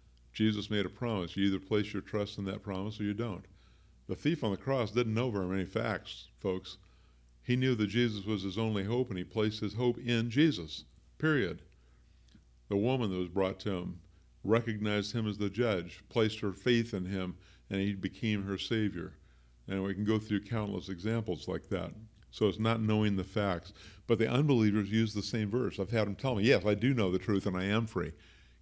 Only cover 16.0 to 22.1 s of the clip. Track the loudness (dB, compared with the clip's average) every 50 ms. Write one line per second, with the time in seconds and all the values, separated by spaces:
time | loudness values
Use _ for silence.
16 | -18 -4 0 2 2 2 0 -2 -4 -4 -4 0 2 4 4 4 4 2 -2 -4
17 | -4 -4 -4 -4 -4 -6 -8 -10 -16 -20 -20 -20 -8 -4 -2 0 0 0 0 -2
18 | -4 -6 -4 -2 0 0 0 0 0 -2 -4 -4 -2 -2 0 0 0 0 -2 -4
19 | -8 -10 -12 -16 -20 -20 -20 -20 -20 -20 -20 -18 -10 -6 -4 -2 -2 -2 -2 0
20 | 0 2 2 0 0 0 -2 -2 -2 -2 -2 -2 -2 -2 -4 -6 -6 -8 -10 -6
21 | -4 -2 -2 -2 -2 -4 -6 -6 -4 -6 -6 -6 -4 -4 -4 -4 -4 -6 -8 -12
22 | -16 -20